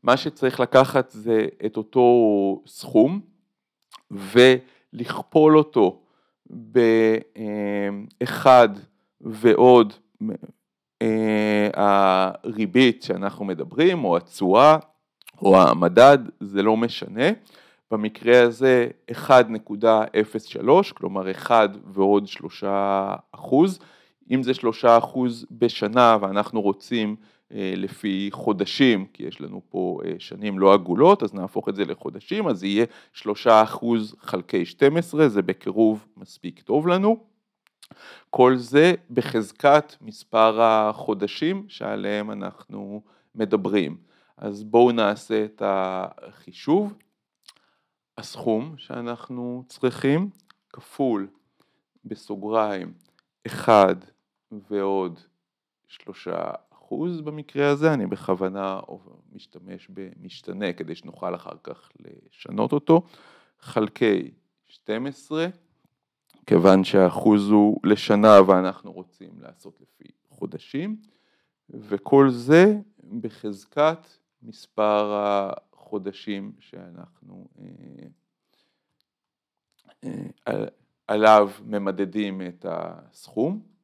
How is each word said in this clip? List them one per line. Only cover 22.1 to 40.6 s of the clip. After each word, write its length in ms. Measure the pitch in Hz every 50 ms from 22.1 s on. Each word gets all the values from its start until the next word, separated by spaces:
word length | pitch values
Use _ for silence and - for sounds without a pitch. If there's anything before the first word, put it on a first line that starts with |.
| 104 101 101
שלושה 880 | 98 - - - - - - 101 98 98 98 98 98 98 98 98 98 98 - _ _
אחוז. 460 | - - - - 127 139 170 196 185 - - _ _ _ _ _ _ _ _ _
אם 120 | 123 131
זה 120 | 131 123 123
שלושה 440 | - - 113 110 - - 120 117 117
אחוז 480 | - - - 127 123 123 117 117 - _
בשנה 680 | - 117 120 117 - - 110 104 110 123 123 117 113 107
ואנחנו 400 | 101 95 95 101 104 - - 113
רוצים, 560 | 101 101 98 - - - 123 117 107 104 107 107 _ _ _ _ _ _
אה, 220 | - 107 101 95 92
לפי 520 | 95 98 95 - - - 104 95 95 98 98
חודשים, 720 | - - - 110 107 90 98 - - - 139 127 113 95 95 -
כי 100 | _ _
יש 180 | - 76 - -
לנו 220 | - 82 98 95 _ _
פה, 320 | - 92 92 92 87 - 82
אה, 100 | 85 85 87
שנים 400 | - - - 98 104 104 98 95
לא 160 | 98 95 98
עגולות, 480 | 101 87 87 90 101 139 175 202 202
אז 120 | 123 101 -
נהפוך 340 | 98 90 92 _ 110 - -
את 80 | 101
זה 80 | 95 101
לחודשים, 640 | - - _ - - - - _ - 180 214 214 170
אז 160 | 113 90 90
יהיה 200 | 98 101 104 117 113 - - _ _
שלושה 500 | _ - - 107 104 - - 123 113 110
אחוז 520 | 110 110 - - - 120 117 113 107 107 - _
חלקי 440 | _ - - 92 87 - - 95 85
שתים 300 | - - _ 143 139 151
עשרה, 320 | 170 175 - - 147 156 135
זה 140 | 107 101
בקירוב 640 | 95 90 95 _ - 98 95 107 113 110 110 107 107 _ _
מספיק 440 | - 98 _ - _ - 87 - _
טוב 280 | _ - 107 147 156 180
לנו. 440 | 180 185 196 214 226 226 _ _ _ _ _ _ _ _ _ _ _ _ - _ - _ - - - - _ _
כל 260 | - - 127 123 131
זה 380 | 127 120 117 127 143 160 180 180 - _ _
בחזקת 840 | 123 120 123 131 131 113 107 92 _ _ - 143 143 151 147 - - _
מספר 640 | - 110 107 - - _ - 113 110 113 107 110